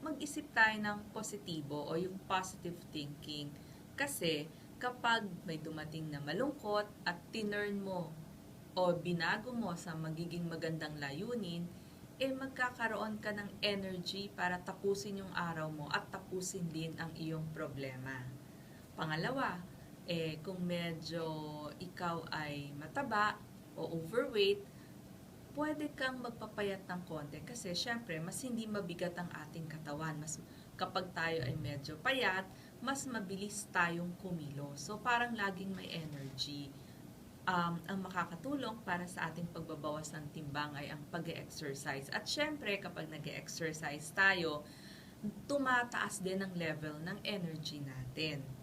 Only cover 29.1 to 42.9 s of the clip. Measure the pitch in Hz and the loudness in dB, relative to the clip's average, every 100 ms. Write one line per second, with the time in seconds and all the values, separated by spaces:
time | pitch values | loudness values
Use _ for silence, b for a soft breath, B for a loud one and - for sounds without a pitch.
29.1 | 175 175 151 151 - 156 156 151 147 156 | 0 -4 -4 -6 -6 -6 -6 -4 -2 0
30.1 | 151 151 - B B B - 185 190 180 | -2 -4 -6 B B B -2 0 2 0
31.1 | - 165 165 - 160 151 143 - 156 262 | 2 2 4 2 2 0 -2 -4 0 4
32.1 | 269 214 185 190 B B - 240 269 269 | 6 6 4 0 B B -4 0 0 0
33.1 | 226 190 190 208 - - 185 175 170 175 | -2 -2 -2 -2 -4 0 4 6 4 0
34.1 | 175 190 170 143 139 143 143 - 214 254 | -2 -2 -2 -2 -4 -4 -6 -6 -2 4
35.1 | 240 240 220 196 180 190 190 - 170 156 | 6 4 2 2 0 -2 -2 -2 -4 -4
36.1 | 147 135 - 143 147 139 B B B B | -4 -6 -4 -4 -2 -6 B B B B
37.1 | - - - - 180 170 170 - 196 185 | -14 -16 -4 2 4 4 0 -2 -2 0
38.1 | 185 170 170 202 285 240 226 - 180 180 | 0 0 -2 -2 -2 -2 -4 -2 0 -2
39.1 | - 165 160 170 165 160 156 151 151 156 | -2 -2 -2 -4 -4 -6 -2 -2 -2 -4
40.1 | 160 147 160 147 147 147 143 147 151 147 | -6 -8 -6 -4 -2 -2 -2 -6 -6 -4
41.1 | 175 160 - 143 - 151 139 156 135 135 | -2 -2 -4 -6 -6 -4 -2 -2 -4 -2
42.1 | - 320 - 302 302 214 196 190 | -4 0 2 2 2 0 0 0